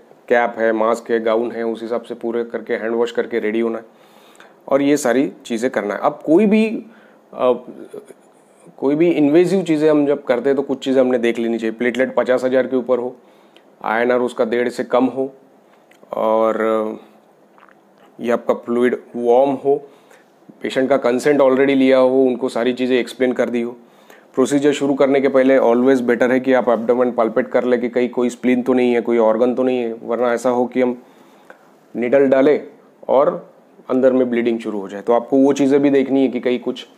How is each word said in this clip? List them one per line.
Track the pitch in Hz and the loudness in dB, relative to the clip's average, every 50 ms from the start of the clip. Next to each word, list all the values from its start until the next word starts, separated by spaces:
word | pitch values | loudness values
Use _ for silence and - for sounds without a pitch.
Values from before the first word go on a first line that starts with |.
| - _ - _ _ - | -20 _ -20 _ _ -2
cap | 120 120 120 117 - 113 | 0 0 0 -2 -2 -2
है, | 113 113 | -2 -2
mask | 113 110 110 113 117 117 - - | 0 0 0 -2 -2 -2 -4 -4
है, | 120 113 | -4 -2
gown | 113 113 110 117 120 117 | -2 0 -2 -2 -2 -4
है, | 107 113 | -6 -6
उस | 117 117 113 110 | -6 -6 -6 -8
हिसाब | 113 110 120 117 | -8 -8 -8 -8
से | 117 - 120 | -8 -10 -14
पूरे | 117 - 117 113 120 117 | -10 -8 -6 -6 -6 -6
करके | 117 117 113 107 - 120 | -6 -8 -12 -8 -6 -6
hand | 107 107 113 117 | -6 -4 -4 -2
wash | 117 120 117 | -2 -2 -2
करके | - 120 113 110 120 113 | -2 -6 -6 -4 -4 -4
ready | 104 107 107 113 | -4 -2 -2 -2
होना | 113 113 113 113 | -2 -4 -4 -8
है, | 113 - _ _ _ _ _ - _ - - - - - _ _ - - | -12 -16 _ _ _ _ _ -20 _ -20 -20 -20 -20 -20 _ _ -6 -2
और | 135 139 | 0 0
ये | 139 143 147 | 2 2 0
सारी | 139 - 123 117 131 147 180 - - - | 0 0 0 0 0 0 -2 -6 -12 -10
चीज़ें | - 120 107 120 127 | -8 -6 -4 -4 -2
करना | - 113 101 101 98 | -4 -4 -4 -4 -6
है। | - | -2
अब | - 147 151 - - | -4 -4 -4 -4 -2
कोई | - 156 180 220 | 2 2 4 4
भी, | 202 214 214 220 220 220 - - - - - - - _ _ _ _ - | 4 2 2 0 0 -4 -8 -12 -14 -20 -20 -20 -20 _ _ _ _ -8
अ, | 120 127 127 123 110 - - - - - - - - - - - _ _ _ _ _ _ _ _ _ _ - - | -2 0 0 0 -2 -4 -18 -20 -20 -20 -18 -18 -20 -20 -20 -20 _ _ _ _ _ _ _ _ _ _ -20 -12
कोई | - 131 135 147 | -4 -2 -2 0
भी | 151 170 175 | 2 2 2
invasive | 147 147 151 139 147 170 180 170 185 196 | 2 2 2 4 4 4 4 4 2 -2
चीज़ें | 175 165 160 151 156 156 | 0 0 0 0 2 2
हम | 151 151 143 | 2 2 2
जब | 139 147 143 - | 0 -2 -2 -2
करते | - 123 120 117 139 | -2 -2 -2 0 0
हैं, | 139 | 0
तो | 135 | 0
कुछ | 135 - 135 131 - | -2 -4 -6 -6 -2
चीज़ें | 139 131 135 | 0 2 2
हमने | 127 127 127 123 | 2 2 2 0
देख | 113 117 117 117 | 0 0 -2 -2
लेनी | 117 113 117 110 | -2 -4 -4 -2
चाहिए। | 113 110 110 | -4 -6 -4
Platelet | - 120 123 113 120 131 120 - | -2 -4 -2 0 -2 -2 -2 0
पचास | 123 120 113 127 123 127 | -2 0 0 0 0 0
हज़ार | 127 131 131 123 | 0 0 0 0
के | 120 131 | 0 -2
ऊपर | 127 117 127 127 120 | -4 -2 -2 -2 -2
हो, | 120 123 - - _ _ _ _ _ _ _ - _ _ _ _ - | -2 -6 -10 -14 _ _ _ _ _ _ _ -20 _ _ _ _ -6
आईएनआर | 104 107 113 120 123 123 123 | -4 -2 0 0 0 0 0
उसका | 123 120 117 - 123 | 0 -2 -2 -2 -2
डेढ़ | 110 120 120 123 123 | -2 0 -2 -2 -2
से | 120 - 123 | -4 -6 -6
कम | 123 - 123 131 | -2 0 0 0
हो, | 127 127 135 131 139 - - _ _ _ _ _ _ _ _ _ _ _ _ - - | 0 -2 -4 -8 -8 -8 -16 _ _ _ _ _ _ _ _ _ _ _ _ -14 -10
और | - - 110 110 110 110 110 110 110 107 110 110 110 110 110 110 110 107 - - _ _ _ _ _ _ _ _ _ - - - _ _ _ _ _ _ _ - _ - | -6 -2 0 0 2 2 2 0 0 -2 -2 -2 -2 -2 -4 -6 -8 -12 -16 -20 _ _ _ _ _ _ _ _ _ -20 -20 -20 _ _ _ _ _ _ _ -20 _ -8
ये | 120 117 | -4 -2
आपका | 117 117 - - 117 | -2 -2 -2 -2 -4
fluid | 104 - - 120 120 120 123 117 - - - - | -4 -2 -4 -2 0 2 0 0 -2 -8 -12 -10
warm | 120 120 117 120 127 139 139 | -4 2 2 4 4 4 2
हो, | 135 127 139 139 139 147 - - - _ _ _ - - _ _ _ _ _ - - _ | 0 -2 0 0 -2 -2 -2 -12 -20 _ _ _ -20 -20 _ _ _ _ _ -20 -20 _
patient | - 117 - 131 131 127 | -10 -6 -2 -2 0 2
का | 139 | 0
consent | 135 - 120 123 127 - 147 147 143 | 0 2 0 0 0 2 2 2 4
already | 139 131 131 127 139 | 4 4 4 4 2
लिया | 139 139 135 131 131 131 131 | 2 2 2 4 4 4 4
हो, | 131 127 131 135 | 4 4 4 4
उनको | 131 127 123 120 131 123 | 2 2 0 -2 -4 -4
सारी | - 117 117 127 | -4 -2 -2 -2
चीज़ें | 123 127 127 123 127 123 | -2 -2 -2 0 0 0
explain | 117 117 - - 131 127 | 0 -2 -4 -4 -2 -2
कर | 120 113 123 113 | 0 -2 -2 -2
दी | 120 120 | -2 -4
हो। | 117 117 123 - - - _ _ _ _ - - _ _ - | -6 -6 -8 -14 -20 -20 _ _ _ _ -20 -20 _ _ 0
Procedure | - 131 123 143 143 139 147 | 0 0 2 2 2 2 2
शुरू | 139 - 143 135 139 | 2 2 0 -2 0
करने | - 139 131 139 139 | 2 2 2 2 2
के | 131 139 | 2 2
पहले | 127 131 131 131 135 131 | 2 2 4 4 4 4
always | 113 117 120 123 123 135 135 127 | 4 4 4 4 4 4 2 2
better | 120 120 120 113 131 120 | 2 0 0 0 2 0
है | 127 131 | 0 0
कि | 127 131 | 0 2
आप | 131 127 117 123 | 0 2 2 2
abdomen | 117 107 113 117 120 123 123 123 | 0 0 0 0 0 2 0 0
palpate | 117 120 113 113 110 127 120 - | 0 0 -2 0 0 -2 -4 0
कर | - 131 117 | -2 -2 0
ले | 123 123 117 | 0 0 0
कि | 120 120 | -2 -2
कहीं | 113 127 123 120 | -2 -2 -2 -2
कोई | 123 127 123 120 | -2 -2 -2 -2
spleen | 120 - - 127 127 123 | -4 -2 0 0 0 0
तो | 120 135 | 0 0
नहीं | 127 127 123 123 120 | 0 2 2 2 2
है, | 120 | 0
कोई | 113 120 117 117 | 0 0 2 2
organ | 110 110 110 110 123 127 120 | 4 2 2 2 0 0 0
तो | 127 | 0
नहीं | 127 127 127 123 | 0 0 0 -2
है, | 120 113 | -4 -6
वरना | 113 113 117 113 117 113 123 123 | -8 -8 -8 -6 -4 -2 -2 -2
ऐसा | 120 113 - 131 | -2 0 0 0
हो | 123 123 123 | 0 0 0
कि | 117 - 127 | -2 0 0
हम | 127 123 120 120 - - _ _ - _ _ _ _ - - _ _ _ _ _ _ _ - | 0 0 -2 -6 -12 -20 _ _ -20 _ _ _ _ -20 -20 _ _ _ _ _ _ _ -8
needle | 113 117 123 120 139 139 131 | -6 -2 0 2 4 4 4
डालें | 135 131 139 151 139 110 - - - - _ _ _ _ - - | 4 4 4 4 2 0 -2 -10 -20 -20 _ _ _ _ -4 0
और | 117 127 147 175 175 175 - - _ _ _ _ _ _ - - | 2 2 2 2 0 -4 -12 -16 _ _ _ _ _ _ -8 -4
अंदर | 127 131 127 131 | -2 2 2 4
में | 123 131 127 123 | 4 2 0 0
bleeding | 120 117 120 120 117 113 | 0 -2 0 0 -2 -2
शुरू | 113 110 107 104 | -4 -6 -8 -8
हो | 95 95 | -8 -10
जाए। | 101 101 | -12 -8
तो | 95 - | -2 0
आपको | 120 120 117 - 143 | 0 0 0 0 2
वो | 135 135 139 | 2 4 4
चीज़ें | 135 139 143 135 139 139 | 2 2 2 2 2 2
भी | 143 143 | 2 2
देखनी | 139 139 131 131 135 135 | 2 2 0 0 0 0
है | 135 123 | 0 0
कि | 113 123 | -2 -2
कहीं | 107 127 123 117 | -4 -2 -4 -4
कुछ | 120 127 127 - - - _ | -4 -8 -10 -10 -12 -20 _